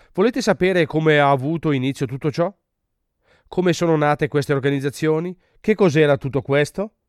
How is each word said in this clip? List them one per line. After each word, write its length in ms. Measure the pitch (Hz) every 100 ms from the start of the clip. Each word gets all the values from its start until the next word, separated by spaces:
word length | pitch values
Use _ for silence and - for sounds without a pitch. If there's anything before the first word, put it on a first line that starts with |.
| _
Volete 300 | - 220 262
sapere 460 | 226 185 185 180 156
come 320 | 180 156 147
ha 100 | 143
avuto 420 | 139 135 165 160
inizio 360 | 139 131 135 131
tutto 240 | 131 151
ciò? 200 | 151 175 - _ _ _ _ _ _ _ _ -
Come 260 | - 180
sono 220 | 160 170 160
nate 320 | 147 147 151
queste 260 | 147 139
organizzazioni? 840 | 139 135 143 135 - 156 156 175 180 _ _
Che 140 | - 214
cos'era 420 | 190 143 147 139
tutto 240 | 139 131
questo? 540 | - 139 147 - 214 _